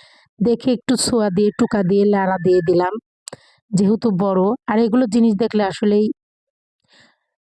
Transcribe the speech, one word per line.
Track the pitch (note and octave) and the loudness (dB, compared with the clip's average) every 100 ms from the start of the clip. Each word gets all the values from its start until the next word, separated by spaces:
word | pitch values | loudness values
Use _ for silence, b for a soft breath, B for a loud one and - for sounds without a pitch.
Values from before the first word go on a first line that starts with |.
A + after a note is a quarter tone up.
| b b b - G#3+ | b b b -4 -2
দেখে | A#3 - | 0 -2
একটু | A#3+ - B3 | -2 -2 -2
ছোঁয়া | - A#3 G#3 | -2 -2 0
দিয়ে, | F#3 G#3 - | 0 0 0
টুকা | A#3 G#3+ | -2 0
দিয়ে, | F3+ G3+ G#3 | 0 2 2
লাড়া | G3+ F#3+ F#3+ | 2 0 -2
দিয়ে | F3 F3+ F3 | 2 2 2
দিলাম, | F3 F3+ G#3+ - _ - B B B B | 0 0 -4 -12 _ -20 B B B B
যেহেতু | G3 G3 A3 A#3 | 0 2 0 0
বড়। | F3+ G3+ F#3+ F#3+ B3 - | -2 0 0 0 -2 -2
আর | G#3+ | -2
এগুলো | A#3 A#3+ B3+ | 0 0 0
জিনিস | A#3 A3+ G3 | 2 2 0
দেখলে | A3+ G#3 | -2 -2
আসলেই | G3 - G#3 G#3 G#3+ - _ _ _ _ _ _ _ b b b b b | -2 -2 0 2 0 -4 _ _ _ _ _ _ _ b b b b b